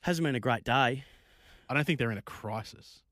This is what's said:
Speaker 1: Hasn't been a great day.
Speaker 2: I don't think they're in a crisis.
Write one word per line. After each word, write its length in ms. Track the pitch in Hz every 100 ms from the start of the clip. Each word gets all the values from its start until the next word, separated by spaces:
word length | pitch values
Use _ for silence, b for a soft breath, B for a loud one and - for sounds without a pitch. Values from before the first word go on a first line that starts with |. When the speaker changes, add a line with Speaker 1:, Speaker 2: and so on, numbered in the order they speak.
Speaker 1:
Hasn't 240 | - 170
been 100 | 160
a 60 | 127
great 240 | 127 113
day. 400 | - 123 131 135 - b b b b b b
Speaker 2:
I 60 |
don't 100 | 131
think 140 | 151 151
they're 120 | 117
in 80 | 104
a 40 |
crisis. 760 | - - 107 110 107 - - - _